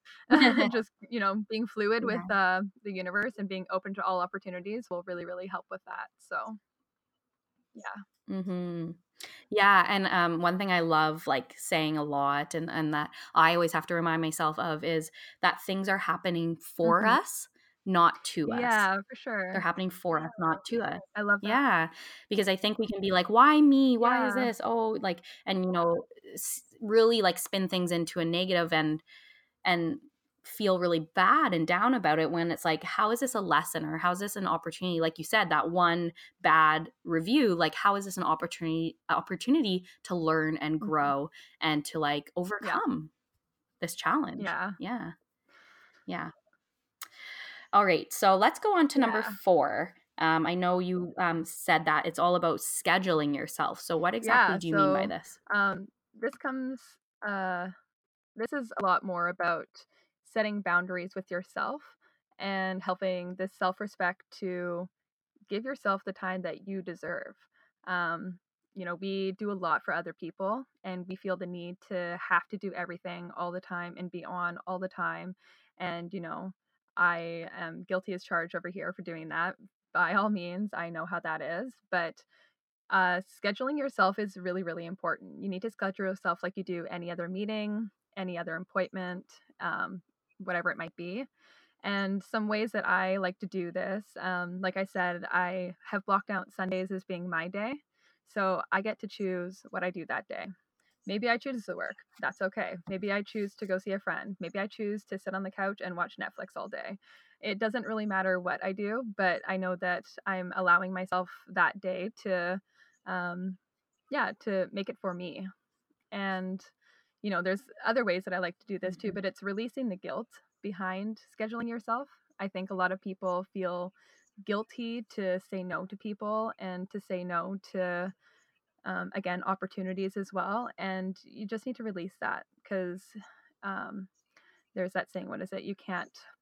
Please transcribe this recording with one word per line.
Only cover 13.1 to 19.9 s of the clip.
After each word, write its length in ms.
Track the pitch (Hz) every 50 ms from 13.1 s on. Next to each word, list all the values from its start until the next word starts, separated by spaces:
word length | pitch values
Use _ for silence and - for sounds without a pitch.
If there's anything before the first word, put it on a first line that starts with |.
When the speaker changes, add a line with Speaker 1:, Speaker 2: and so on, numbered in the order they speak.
| - - - - -
Speaker 2:
I 200 | 165 160 165 175
always 180 | 175 170 165
have 140 | - 160 - -
to 60 | 175
remind 280 | 170 170 165 160 165
myself 360 | 165 160 156 - 165 151 156 -
of 260 | - 170 156 151 -
is 260 | 170 165 160 156 - - - - - - _
that 200 | - 185 - -
things 260 | - - 190 196 190 202
are 100 | 190 196
happening 580 | - - 170 180 - 185 175 170 165 165 165
for 500 | - - - - - 170 165 165 185 214
Speaker 1:
Mm-hmm. 0 |
Speaker 2:
us, 420 | 220 240 320 427 - - - - - _ _ _ _ _ _ -
not 380 | 190 185 175 170 165 - - -
to 260 | - - 170 151 147
us. 220 | 226 240 240 240 226
Speaker 1:
Yeah, 220 | 214 202 190 190 196 196 -
for 60 | 262 - - 262 226 202 185 180
Speaker 2:
They're 80 | 190 190
Speaker 1:
sure. 20 |
Speaker 2:
happening 280 | 175 170 165 180 185 185